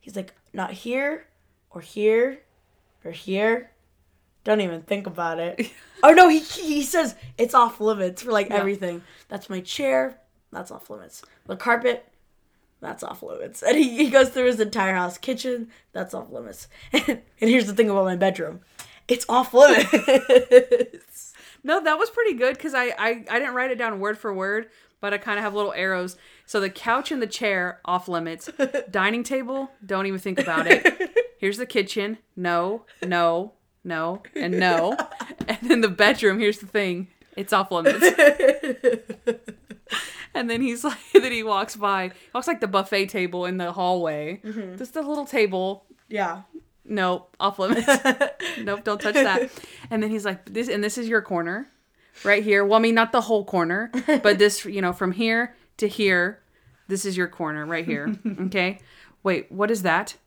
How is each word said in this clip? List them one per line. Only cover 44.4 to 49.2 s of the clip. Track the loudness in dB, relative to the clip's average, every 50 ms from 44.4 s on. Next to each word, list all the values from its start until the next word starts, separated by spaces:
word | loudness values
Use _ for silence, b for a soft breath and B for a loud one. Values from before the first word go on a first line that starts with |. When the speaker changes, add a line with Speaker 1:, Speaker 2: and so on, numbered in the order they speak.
| _
Speaker 1:
Mm-hmm. | -12 -12 -10 -10 -12 -12
Speaker 2:
Just | -14 -14 -10 -8
the | -8 -6
little | -6 -6 -6 -6
table. | -6 -2 0 0 0 0 -2 -4 -4 -6 -8 _ _ -20 _ _ _
Speaker 1:
Yeah. | -6 -4 -4 -4 -6 -10 -14 _ _ -20 _ _ _ _ _ -8
Speaker 2:
Nope, | -4 -2 -2 -2 -2 -4 -6 _ _ _
off | -4 -4 -2 -2
limits. | -2 0 0 0 2
Speaker 1:
<laughs> | 2 2 4 4 0 0 0 0 -4 -4 -8 -10 -10 -8 -8 -6
Speaker 2:
Nope, | -6 -6 -4 -4
don't | -4 -4 -2
touch | -2 0 2
that. | 4